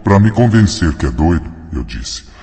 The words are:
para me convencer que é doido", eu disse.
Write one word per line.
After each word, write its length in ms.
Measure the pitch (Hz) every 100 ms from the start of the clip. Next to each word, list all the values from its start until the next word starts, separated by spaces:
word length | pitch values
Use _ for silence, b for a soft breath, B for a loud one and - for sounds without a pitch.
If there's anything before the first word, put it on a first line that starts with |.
para 160 | - 98
me 120 | 107
convencer 640 | 107 120 110 98 - 82
que 120 | 69 73
é 40 |
doido", 340 | 60 80 82 82 - 82
eu 120 | 76
disse. 400 | 57 60 60 - B B